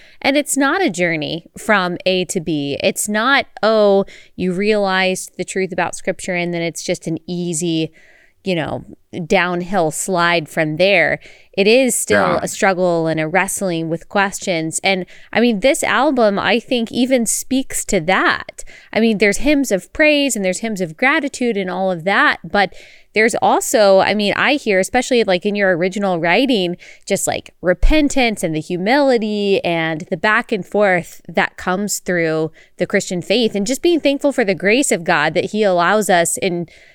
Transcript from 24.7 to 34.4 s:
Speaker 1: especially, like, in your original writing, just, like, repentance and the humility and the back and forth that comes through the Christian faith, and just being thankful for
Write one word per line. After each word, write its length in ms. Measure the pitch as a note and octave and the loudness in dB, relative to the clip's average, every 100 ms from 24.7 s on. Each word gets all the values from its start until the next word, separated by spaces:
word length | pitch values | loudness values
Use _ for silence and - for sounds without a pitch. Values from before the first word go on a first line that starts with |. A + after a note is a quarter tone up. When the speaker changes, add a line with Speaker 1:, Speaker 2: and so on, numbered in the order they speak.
| F#3 | 0
Speaker 1:
especially, 440 | F#3+ B3 B3+ B3 | 0 -2 0 0
like, 200 | F3+ F3+ | 2 0
in 120 | G#3 G3+ | 0 0
your 200 | G3 F3 | 0 2
original 440 | F#3 F#3+ G3+ F3 | 0 -2 -2 -2
writing, 580 | E3+ F#3 C4 A#3+ F3 F3 - - - | 2 2 2 2 0 -4 -12 -20 -4
just, 180 | - - | -4 -2
like, 300 | - - _ | -6 -8 _
repentance 840 | E3 - - D#4 C#4+ - A#3+ G#3 | -2 4 6 6 4 2 0 0
and 100 | F3 D#3 | -2 -4
the 40 | |
humility 1000 | D#3 F3 F#3+ C#4 C#4 A#3+ G#3+ G#3 G3+ F#3+ - | -4 -4 0 2 4 2 0 -2 0 0 0
and 360 | E3+ D#3+ D#3+ E3+ | -2 -2 -4 -6
the 60 | F3 | -2
back 340 | G#3+ G#3+ A#3+ | 2 0 0
and 120 | G#3+ | -6
forth 560 | F3+ G3+ G#3 F3+ D#3+ - - | -4 0 2 2 -2 -14 -6
that 300 | E3+ E3+ - | -2 -2 -2
comes 400 | - F#3 G3+ - | -4 -2 -2 -6
through 540 | - F3+ E3 D#3+ D#3 - - _ | -4 -2 0 0 -4 -8 -20 _
the 80 | F3+ | -2
Christian 380 | G3+ - F3+ | -2 -2 -6
faith, 320 | - G#3+ A3 G3+ | 0 0 2 0
and 100 | G3+ | -2
just 160 | C4 | 0
being 180 | F4 E4+ | 2 2
thankful 320 | C#4+ C#4 D4 | 2 2 0
for 140 | C4+ | 0